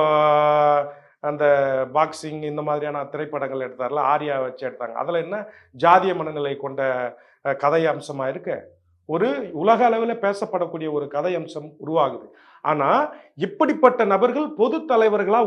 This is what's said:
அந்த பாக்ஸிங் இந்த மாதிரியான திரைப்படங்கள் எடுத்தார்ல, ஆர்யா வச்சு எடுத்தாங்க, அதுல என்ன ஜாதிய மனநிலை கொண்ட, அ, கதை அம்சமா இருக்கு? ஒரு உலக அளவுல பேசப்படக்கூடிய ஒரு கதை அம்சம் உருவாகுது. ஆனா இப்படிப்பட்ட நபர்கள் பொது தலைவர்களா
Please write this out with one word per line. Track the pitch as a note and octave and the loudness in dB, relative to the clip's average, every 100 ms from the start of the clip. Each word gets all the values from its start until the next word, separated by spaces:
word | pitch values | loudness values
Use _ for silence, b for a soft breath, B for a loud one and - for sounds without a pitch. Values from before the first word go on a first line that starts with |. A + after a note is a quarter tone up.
| D#3 D3+ D3+ D3 D3+ D3+ D3 D3 C#3+ B B B D3 | 4 4 4 4 4 4 4 4 0 B B B -6
அந்த | D3 D3 C#3+ C#3 C3 B2+ | 2 4 4 2 0 0
பாக்ஸிங் | C#3+ D#3 - D#3 D3+ D3+ | 0 0 -2 -10 -8 -6
இந்த | D3+ | -6
மாதிரியான | D3+ D3 D3 D3 C#3 | -4 -4 -4 -6 -8
திரைப்படங்கள் | D3 D#3 D3 C3+ C3+ B2+ | -8 -6 -6 -6 -6 -6
எடுத்தார்ல, | B2 B2+ D3 C3+ | -6 -4 0 2
ஆர்யா | D3 D3 C#3 | 0 0 -4
வச்சு | B2+ B2+ B2+ | -4 -6 -10
எடுத்தாங்க, | A#2 A#2 A2+ | -8 -8 -6
அதுல | C#3 E3+ | -4 -4
என்ன | D#3+ G#3 G3+ B B B2+ | -4 -8 -10 B B 0
ஜாதிய | E3+ F#3 F#3+ | 6 6 4
மனநிலை | E3+ D#3 D3+ C#3+ C#3+ | -2 -4 -4 -4 -6
கொண்ட, | C#3 C3+ C3+ B2+ B2 - b b C#3 | -8 -4 -2 -2 -6 -10 b b -4
அ, | |
கதை | C3+ C#3+ E3 E3 | 0 2 2 2
அம்சமா | C#3+ - C3+ C3 | -2 -6 -6 -6
இருக்கு? | E3+ F#3 C3+ - _ _ _ - | -6 -8 -10 -12 _ _ _ -4
ஒரு | E3 A#3 C#4 G3 D#3+ | 2 2 0 -6 0
உலக | G3 A3+ A#3+ | 2 4 4
அளவுல | A3+ A#3 A#3 G3+ | 2 -2 -2 -2
பேசப்படக்கூடிய | G3+ G#3+ F#3 E3+ E3 D#3 | -2 -4 -4 -4 -6 -4
ஒரு | D3 C#3 | -4 -4
கதை | C#3+ F3 | -4 -2
அம்சம் | E3+ C#3+ D#3 D#3 - D3 | -4 -6 -12 -14 -14 -4
உருவாகுது. | D#3+ C3+ A#2+ - - b b C#3+ | 0 0 -2 -14 -20 b b -2
ஆனா | D3+ C#3 A#3 D4+ B B - G3 | 0 2 2 0 B B -8 -4
இப்படிப்பட்ட | - D4+ - B3 B3 | 0 0 4 4 4
நபர்கள் | G3+ F#3+ A#3 C4+ D4+ - | 2 2 2 0 -4 0
பொது | B3 D#4 D#4+ | 0 0 0
தலைவர்களா | A#3 A3 G3+ F#3+ A3+ | 2 4 2 2 2